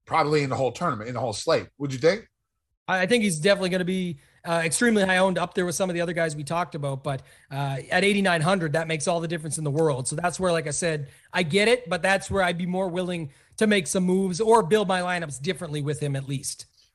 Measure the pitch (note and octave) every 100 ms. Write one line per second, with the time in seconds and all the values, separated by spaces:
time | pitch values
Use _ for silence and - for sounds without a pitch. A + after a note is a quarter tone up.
0 | - D#3+ D3 D3+ C#3 A#2+ B2+ A#2+ C3 A2+
1 | A2+ B2 A#2+ G2+ - C3+ F#2 - C#3 C3
2 | D#3 G#3+ - _ _ _ _ _ - F#3
3 | F#3 A#3+ G#3 D#3+ F#3 F#3+ F#3 F#3 F3 F#3+
4 | F3+ D3 _ _ E3+ E3+ E3 - A#3+ G#3
5 | F#3+ F#3 F#3+ E3+ F3 G3 F3 D#3 F#3 E3+
6 | E3+ E3 E3 D3+ C#3+ E3 F3 D#3 C#3+ C3+
7 | D3 C3+ - - - C#3 C#3 C3+ - F3+
8 | G3+ G3+ F#3+ E3+ D#3+ G3 D#3+ D#3+ D#3+ D#3+
9 | F#3 E3+ E3 E3+ D#3 D3 D3+ C#3+ D#3+ C3
10 | B2 D#3 F3 E3+ F#3 E3 D3+ C#3 E3+ D#3
11 | C#3 - _ F3+ E3 G3 G#3+ B3 B3 F3
12 | F#3+ G3 - G3 F3+ F3 F3+ F#3 F#3+ F3
13 | F3+ F3 D3 - _ - A3 G3+ D3+ F#3+
14 | F3+ F#3+ F#3+ F3 A3 A3+ E3 G#3+ F#3+ F#3
15 | F3+ F3+ D#3+ B2 D3+ F#3 E3+ D3+ C#3+ C#3+
16 | C#3+ C3+ C3+ C3+ - - - _ _